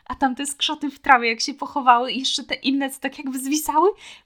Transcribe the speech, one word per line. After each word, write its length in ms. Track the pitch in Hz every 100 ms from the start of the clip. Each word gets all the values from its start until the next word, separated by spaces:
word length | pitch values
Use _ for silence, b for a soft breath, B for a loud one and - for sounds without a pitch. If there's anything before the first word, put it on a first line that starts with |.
| -
A 100 | 254
tamte 300 | 269 247 285
skrzaty 440 | - - 302 294
w 100 | -
trawie, 300 | - 254 240
jak 120 | 233
się 120 | -
pochowały 580 | 277 277 285 254 240 247
i 80 | 226
jeszcze 240 | 262 -
te 120 | - -
inne, 340 | - 277 269
co 100 | -
tak 180 | 269 -
jakby 220 | 277 262
zwisały? 500 | 262 302 302 294 359 415 B B